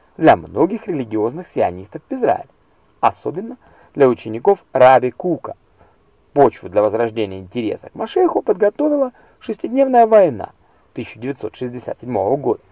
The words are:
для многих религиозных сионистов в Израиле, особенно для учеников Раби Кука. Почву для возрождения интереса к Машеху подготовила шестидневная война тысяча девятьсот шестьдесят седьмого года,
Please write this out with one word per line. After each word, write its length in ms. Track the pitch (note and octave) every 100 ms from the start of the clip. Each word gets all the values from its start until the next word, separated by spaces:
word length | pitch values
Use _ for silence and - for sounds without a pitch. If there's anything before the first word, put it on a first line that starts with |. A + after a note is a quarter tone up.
| _ -
для 200 | D#3+ G#2
многих 500 | D#2+ F#2+ E3+ A3 -
религиозных 640 | D#3 A#2 G#2+ A2 D#3 F3+
сионистов 540 | C3+ G2 F2+ F#2+ D3+ -
в 60 |
Израиле, 340 | C4 G#3 - - _ _ _ _ _
особенно 580 | - - - D3 A3+ B3 _ _ _
для 140 | - C3
учеников 560 | A2+ A2+ A2 D#3+ G3 _
Раби 380 | B2+ B2+ C3 B2
Кука. 460 | - F3+ D#3+ - - _ _ _ _ _ _ _
Почву 360 | C#3+ B2+ - F#2
для 140 | F#2+
возрождения 580 | G#2 G#2+ A#2 A2+ G2+ F#2+
интереса 500 | F#2 B2 A2 - -
к 40 |
Машеху 480 | - E4 F4+ F4+ -
подготовила 680 | - F#3+ G#3 - D4+ D4 B3+ - _ _
шестидневная 680 | - G#3+ A3 B3+ C4+ B3 A3+
война 460 | A3 F3 A2 - - _ _ _
тысяча 240 | - A2+ A2
девятьсот 380 | B2 C3+ G2+ -
шестьдесят 420 | B2 B2 - -
седьмого 380 | B2 A2 F#2+ C#3+
года, 240 | B2 - _